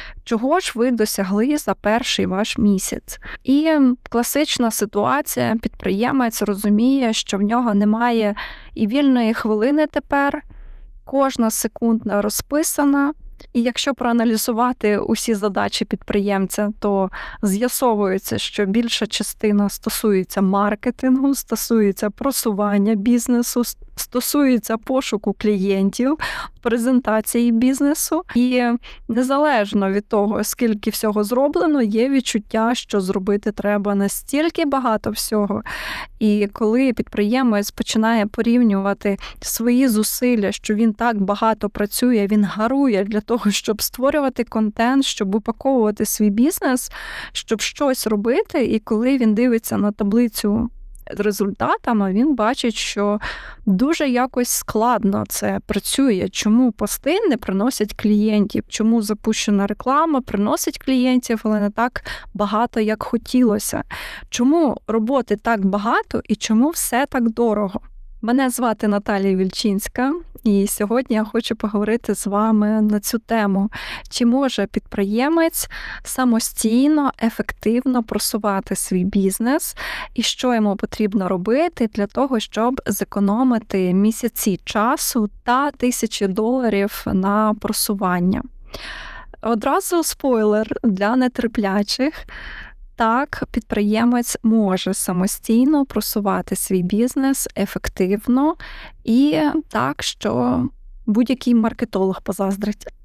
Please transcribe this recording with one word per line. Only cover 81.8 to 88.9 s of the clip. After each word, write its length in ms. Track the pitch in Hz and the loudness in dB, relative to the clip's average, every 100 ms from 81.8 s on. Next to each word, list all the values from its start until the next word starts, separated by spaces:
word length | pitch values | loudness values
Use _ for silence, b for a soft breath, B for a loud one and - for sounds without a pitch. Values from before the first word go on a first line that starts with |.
| 226 | -2
для 140 | - 202 | -2 -4
того, 320 | - 269 247 | -2 0 0
щоб 420 | - - 233 269 - | -2 -2 -2 -2 -4
зекономити 1080 | 202 196 - 202 214 262 233 - 196 185 | -4 -4 0 2 2 2 2 0 0 2
місяці 680 | 180 214 226 240 - - 180 | 4 2 2 -4 -2 -2 -2
часу 640 | - 220 220 302 - 247 208 - | -2 0 0 0 -2 -2 -2 -4
та 280 | - 247 285 | 0 0 0
тисячі 560 | - 247 240 226 - 202 | 0 -2 0 -4 -2 -2
доларів 800 | 190 220 262 240 202 202 - - | 0 0 0 2 0 0 -4 -2
на 500 | - 196 208 214 214 | 0 2 2 2 0
просування? 800 | - 214 - 202 190 180 175 196 - - B B B | -2 -2 -2 -2 -2 0 0 0 -6 -14 B B B